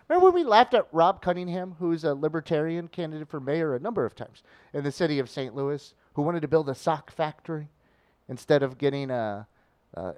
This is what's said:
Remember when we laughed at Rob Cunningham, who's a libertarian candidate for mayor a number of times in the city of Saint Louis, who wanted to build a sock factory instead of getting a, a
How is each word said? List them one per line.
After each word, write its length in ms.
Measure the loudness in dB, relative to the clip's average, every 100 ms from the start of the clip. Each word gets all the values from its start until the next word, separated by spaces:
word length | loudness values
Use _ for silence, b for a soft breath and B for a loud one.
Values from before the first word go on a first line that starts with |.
| 0
Remember 180 | 6 6
when 80 | 6
we 80 |
laughed 300 | 6 6 6
at 140 | 4 2
Rob 300 | 4 4 2
Cunningham, 540 | -2 -2 -4 -6 -8 -4
who's 240 | -2 0
a 100 | 0
libertarian 760 | 0 -2 -4 -2 0 0 -4 -6
candidate 420 | -8 -8 -8 -10
for 100 | -8
mayor 360 | -4 -2 -2 -2
a 40 |
number 260 | -4 -2 -4
of 100 | -6
times 280 | -14 _ b b b
in 100 | -6
the 80 | -6
city 280 | 0 0 0
of 100 | -2
Saint 260 | -6 -8 -4
Louis, 380 | -4 -6 -10 _ _
who 80 | -4
wanted 200 | -2 -2
to 60 | 2
build 220 | 2 0
a 60 | -2
sock 360 | -2 -4 -6
factory 580 | -6 -6 -6 -10 -10 -12 _ _ _ _ _ -14
instead 340 | -8 2 4
of 140 | 2 0
getting 320 | -2 -2 -4
a, 380 | -4 -4 -6 -12 _ _ _ _
a 200 | -12 -10